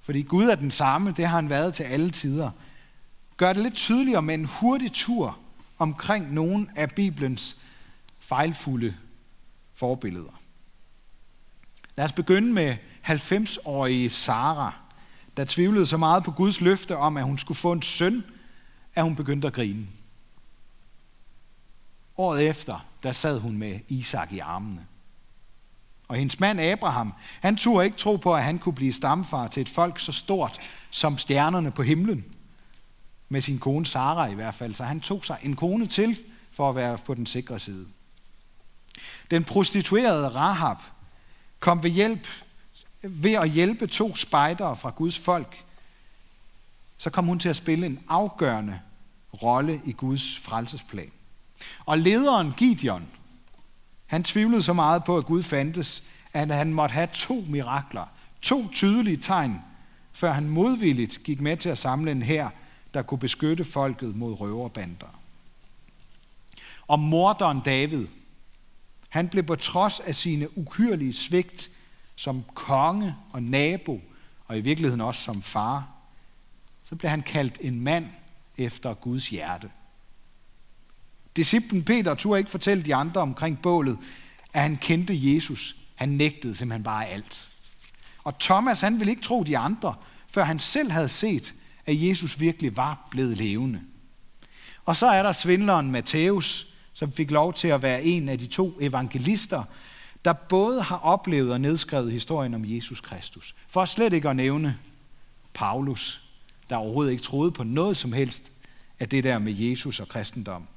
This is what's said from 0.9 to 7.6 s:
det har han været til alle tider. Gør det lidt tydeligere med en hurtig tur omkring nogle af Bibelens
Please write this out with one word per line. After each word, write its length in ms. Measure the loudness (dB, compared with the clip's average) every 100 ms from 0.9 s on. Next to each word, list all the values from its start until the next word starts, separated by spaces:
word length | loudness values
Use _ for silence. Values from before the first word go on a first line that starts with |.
| 2 0
det 160 | 0 2
har 80 | 2
han 140 | 2
været 240 | 2 0
til 100 | -2
alle 280 | -2 0 0
tider. 400 | -2 -2 -2 -4 -6 -18 -20 -20 -20 -20 -20 -20 2
Gør 160 | 2
det 100 | 4
lidt 120 | -2 -2
tydeligere 460 | 2 2 4 2
med 120 | 0
en 120 | -2 -4
hurtig 460 | 0 2 2 -2
tur 460 | -4 -2 -2 -2 -6 -18 -20 -20 -4
omkring 560 | -2 -2 -2 -2 0
nogle 340 | 0 0 0 -2 -4
af 160 | -4
Bibelens 640 | 0 0 0 -4 -4 -8 -12